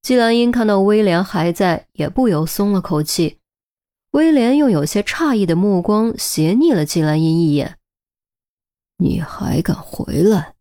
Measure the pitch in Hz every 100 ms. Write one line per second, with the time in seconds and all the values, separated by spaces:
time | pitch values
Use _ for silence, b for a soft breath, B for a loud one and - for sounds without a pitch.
0 | - 254 226 233 240 240 220 196 196 208
1 | 208 170 190 170 170 170 190 160 _ -
2 | 147 - 254 156 160 - 202 196 - 151
3 | 156 - 160 - _ _ _ _ _ _
4 | _ 285 320 294 233 285 285 165 147 202
5 | - - 311 226 185 165 202 190 175 208
6 | 226 - - - 156 220 330 214 151 170
7 | 156 151 160 165 165 143 135 - _ _
8 | _ _ _ _ _ _ _ _ _ _
9 | 175 175 156 - - 147 175 - - -
10 | - - 190 202 151 -